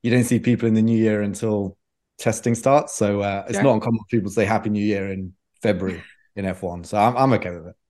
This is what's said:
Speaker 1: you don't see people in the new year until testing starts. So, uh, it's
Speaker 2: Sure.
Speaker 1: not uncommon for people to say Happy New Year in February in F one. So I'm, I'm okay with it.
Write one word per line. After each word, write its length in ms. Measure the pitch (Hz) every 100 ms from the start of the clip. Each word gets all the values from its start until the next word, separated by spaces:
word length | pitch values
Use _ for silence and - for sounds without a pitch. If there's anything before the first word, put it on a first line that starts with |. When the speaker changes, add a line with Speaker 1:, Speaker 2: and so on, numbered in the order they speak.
Speaker 1:
you 100 | 117
don't 120 | 123
see 160 | 120 117
people 260 | 123 117 117
in 100 | 110
the 60 |
new 160 | 113 113
year 240 | 110 107
until 540 | 101 98 113 107 98 - _ _ _ _
testing 360 | - 110 123 117
starts. 400 | - 143 147 -
So, 240 | 104 101
uh, 240 | 101 98 -
it's 80 | 107
Speaker 2:
Sure. 60 |
Speaker 1:
not 100 | 139
uncommon 260 | 110 120 113
for 60 | - 117
people 140 | 95
to 40 |
say 120 | 95 101
Happy 240 | 110 107
New 160 | 104 104
Year 260 | 101 98
in 220 | 95 92 - _ _
February 400 | 113 95 95 87 - - _ -
in 80 | 95
F 180 | 92
one. 220 | 92 87 82
So 120 | 104
I'm, 200 | 110 123
I'm 160 | 135
okay 160 | 107 90
with 180 | 87 82
it. 80 | - _